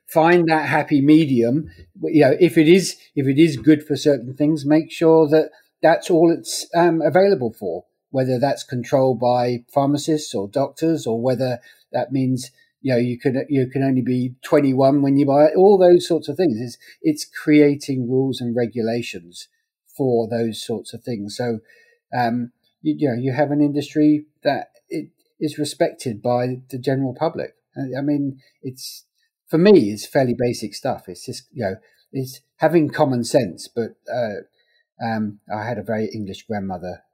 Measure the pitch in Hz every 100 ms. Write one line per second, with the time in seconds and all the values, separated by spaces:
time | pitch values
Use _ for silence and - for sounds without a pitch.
0 | - 165 160 175 165 160 143 151 147 147
1 | 139 156 156 123 117 139 160 - - -
2 | 156 160 143 - 170 170 156 190 165 -
3 | _ - 135 139 165 135 143 151 - 143
4 | 156 139 123 127 147 160 135 151 165 -
5 | 165 160 151 156 151 - _ _ 160 160
6 | - 170 170 147 - - - 170 175 165
7 | 151 156 196 185 120 - 98 85 - _
8 | _ 131 131 127 139 131 - 123 - 139
9 | 131 117 120 123 123 123 - - 139 147
10 | 156 151 151 113 98 135 135 - 160 160
11 | 127 113 123 123 131 127 - _ _ 127
12 | - 135 131 127 - _ _ _ 135 123
13 | 123 120 143 127 135 139 127 135 135 131
14 | 120 127 127 123 - 156 143 127 135 143
15 | 139 139 143 139 151 190 196 196 180 175
16 | 175 160 - 135 180 110 123 - - -
17 | 160 151 - - - 151 147 143 - 131
18 | 120 131 135 123 120 117 117 117 110 120
19 | 113 98 85 87 - _ _ _ _ -
20 | 135 117 113 117 117 107 - 110 - 110
21 | - 117 101 - 120 113 - _ _ _
22 | _ - 120 120 120 _ _ _ 156 151
23 | 147 117 131 127 143 147 147 143 143 156
24 | 151 151 147 _ 143 127 - _ _ 165
25 | 147 _ _ _ 151 - 147 - 170 -
26 | 131 107 123 123 123 127 - 131 127 135
27 | 135 123 160 165 - _ _ - 135 127
28 | 143 147 139 135 _ _ 127 127 - -
29 | _ _ _ _ _ 160 190 190 104 107
30 | - 147 131 117 123 117 107 - 131 101
31 | - 87 - - - 151 101 92 _ _
32 | _ 135 131 - _ _ 160 170 147 -
33 | 147 123 113 151 110 - - - 110 -
34 | - 123 120 98 - _ _ _ _ _
35 | 117 110 107 104 - 107 107 113 98 110
36 | 107 110 98 92 - 104 98 90 90 90
37 | _